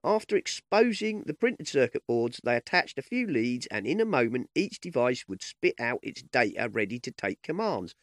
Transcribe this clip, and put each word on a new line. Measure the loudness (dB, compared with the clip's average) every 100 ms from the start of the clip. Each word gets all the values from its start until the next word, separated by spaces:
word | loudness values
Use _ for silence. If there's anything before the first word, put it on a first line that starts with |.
After | 0 0 2 -2
exposing | 0 -8 0 4 4 2 -2 -2 -6
the |
printed | 0 0 0 0
circuit | 2 2 2 0
boards, | 0 0 -2
they | 0 0
attached | 2 0 0 -6
a |
few | -4 -4 0
leads, | 0 0 -2 -4
and | -4 0
in | 0
a | 2
moment, | 2 2 0 -2 -2
each | -4 -6
device | -4 0 2 0 -6
would | -12
spit | -12 -2 -2 0
out | -2 -4
its | -6 -12
data | -2 2 2 0 -2
ready | -2 -2 -4
to | -10
take | -6 -4 -4
commands. | -6 -4 -2 -2 -6 -12